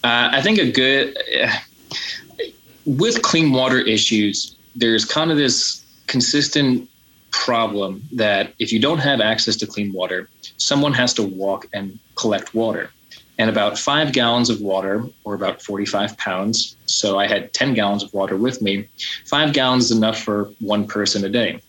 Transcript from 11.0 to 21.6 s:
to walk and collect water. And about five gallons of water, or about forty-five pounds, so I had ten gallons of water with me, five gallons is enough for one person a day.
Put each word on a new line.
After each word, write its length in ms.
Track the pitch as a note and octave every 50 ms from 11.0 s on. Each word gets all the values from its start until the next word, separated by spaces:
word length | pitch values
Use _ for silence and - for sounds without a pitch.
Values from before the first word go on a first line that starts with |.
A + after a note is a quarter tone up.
| B2 A#2+ -
to 80 | -
walk 440 | G#2+ G2 F#2+ F#2 F#2+ G2 G2 F#2+ - -
and 260 | - G2+ G2+ G2 G2 - _ _ _
collect 400 | - - A2+ G#2 F#2+ - - -
water. 360 | A2+ A2+ A2+ G2 F2+ - - _ _ _ _ - - _ _ _ -
And 80 | A2+ A2
about 280 | G#2 G#2+ G2+ G#2 - -
five 340 | - - C#3+ D3 D#3 C#3+
gallons 380 | B2+ C3 A#2+ A#2 A#2 A#2+ A#2+ A2+
of 100 | A2+ G#2
water, 440 | G#2 G2 F#2+ F#2+ F#2+ F#2+ G2 A2 A#2+ B2+ - _
or 120 | _ G#2+ G2+
about 280 | F#2 F#2+ F#2+ - -
forty-five 540 | - - G2+ G2 G2+ G2+ - G2+ G2+ G#2 - -
pounds, 580 | - G2 F#2 F#2 G2 G#2+ A2+ - - - - _ _
so 340 | - - - - G#2 G2 G2
I 80 | G2+ G2
had 240 | G#2+ G2 F#2+ -
ten 200 | - - C3 C#3
gallons 300 | B2 A2 G#2 G2+ G2+ G2+
of 100 | G2+ -
water 240 | - G2 G2 F#2 F#2+
with 240 | F#2+ A2+ C3 B2+ -
me, 280 | A2 G2 G2 G2+ G#2+ - _ - - - - - -
five 260 | - - C#3+ D#3 D3+
gallons 340 | C#3+ C#3+ C3 B2+ B2+ B2+ A#2+ A2+
is 60 | A2+
enough 240 | A2 G#2+ A2 A2 -
for 240 | - - G#2 G#2 G2+ - - _
one 280 | G#2+ G2 G#2 G#2 G2+ -
person 360 | - G#2 G2+ G2+ - G#2 G2
a 40 | G2
day. 320 | G#2+ B2 A2+ F2+ E2 -